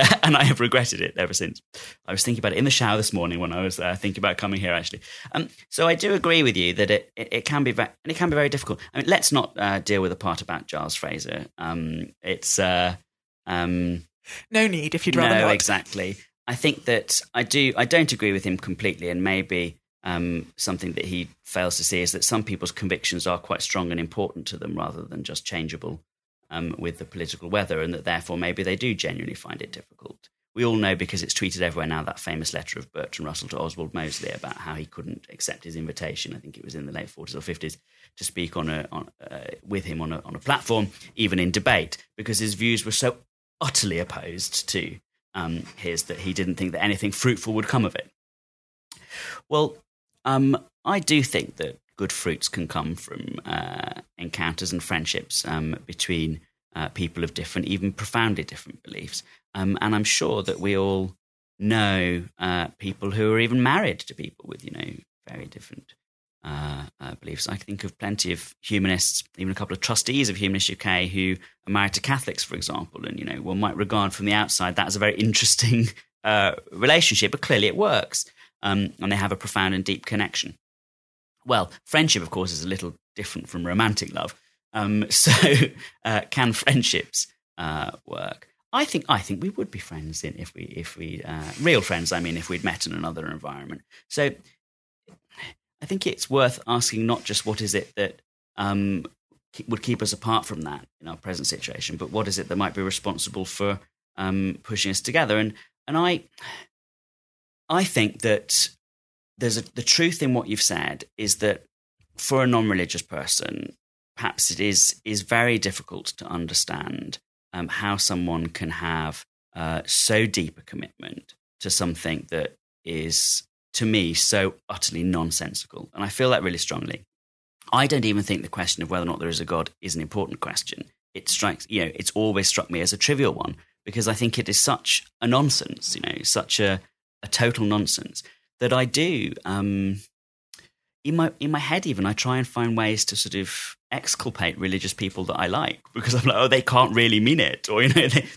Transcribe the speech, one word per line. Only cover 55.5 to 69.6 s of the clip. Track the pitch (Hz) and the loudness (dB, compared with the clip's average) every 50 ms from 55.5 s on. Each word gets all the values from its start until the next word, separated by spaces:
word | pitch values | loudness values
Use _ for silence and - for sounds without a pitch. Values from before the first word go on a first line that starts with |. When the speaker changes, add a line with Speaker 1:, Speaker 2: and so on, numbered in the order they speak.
| 80 80 78 80 78 - - | -2 -2 -2 -4 -4 -6 -8
Speaker 1:
between, | - 80 - - - 90 82 80 80 78 80 - _ _ _ _ _ - | -8 -6 -4 -2 0 0 0 0 -2 -4 -6 -10 _ _ _ _ _ -8
uh, | 82 78 - | -6 -6 -6
people | - - 90 80 - 87 82 | -4 -4 -4 -4 -2 -4 -4
of | 78 - | -4 -4
different, | 82 80 - - 95 - - | -6 -6 -4 -4 -4 -2 -2
even | 98 87 98 98 | -2 -2 -2 -4
profoundly | 95 - 107 - - 117 113 110 98 - 80 | -4 -4 -6 -2 2 2 2 2 0 -2 -4
different | - - - - - - - | -8 -10 -14 -14 -16 -18 -20
beliefs. | - - - - - - - - - _ - _ _ _ - | -16 -14 -12 -12 -10 -10 -10 -10 -12 _ -20 _ _ _ -6
Um, | 98 95 98 98 - | -2 0 0 0 2
and | - 110 110 | 2 2 2
I'm | 107 107 | 2 2
sure | - - - 165 156 123 104 | 2 2 2 2 2 0 0
that | 92 95 90 85 | 0 -2 -2 -2
we | 90 101 98 | 0 0 2
all | 95 98 98 95 95 95 92 - _ _ _ _ _ _ _ _ - | 2 2 2 2 0 0 -4 -6 _ _ _ _ _ _ _ _ -2
know, | 101 107 113 113 104 101 98 95 90 90 87 87 87 - _ - | 0 2 4 4 4 4 4 2 2 2 0 -2 -4 -8 _ -4
uh, | 90 90 90 87 85 - - - | -2 0 0 0 -2 -4 -6 -8
people | 98 95 - - 101 101 | -8 -8 -6 -4 -4 -2
who | 98 110 107 110 | 0 2 4 4
are | 110 113 | 4 4
even | 117 113 123 127 | 4 4 4 4
married | 123 131 147 196 214 131 - - | 4 4 4 4 2 0 -2 -4
to | - - - | -8 -12 -12
people | - - - - _ - - | -12 -12 -12 -14 _ -14 -14
with, | - - - | -14 -12 -12
you | - | -12
know, | - - - - - - - _ _ _ - - | -10 -10 -10 -10 -12 -14 -18 _ _ _ -20 -16
very | - - - | -14 -14 -14
different, | - - - - - - - - _ - _ _ _ _ _ _ _ _ _ - | -14 -16 -18 -20 -20 -20 -20 -20 _ -20 _ _ _ _ _ _ _ _ _ -12
uh, | 76 71 73 73 73 71 69 71 67 _ - | -10 -8 -6 -6 -6 -6 -8 -10 -14 _ -16
uh, | 67 67 - | -14 -14 -14
beliefs. | - - 82 78 - - - | -12 -12 -10 -8 -6 -4 -4
I | - | -6
think | 98 - - 101 98 | -6 -8 -10 -10 -8
of | - 95 - - | -8 -10 -10 -6
plenty | 107 101 104 101 - 90 | -6 -4 -2 -2 0 -2
of | 87 - - - - _ | -2 -4 -4 -10 -14 _
humanists, | - - 107 98 95 95 92 90 - - - - - - _ - | -6 0 0 2 4 4 2 4 2 2 2 0 -4 -6 _ -6
even | 95 95 | -4 -4
a | 95 | -4
couple | - | -4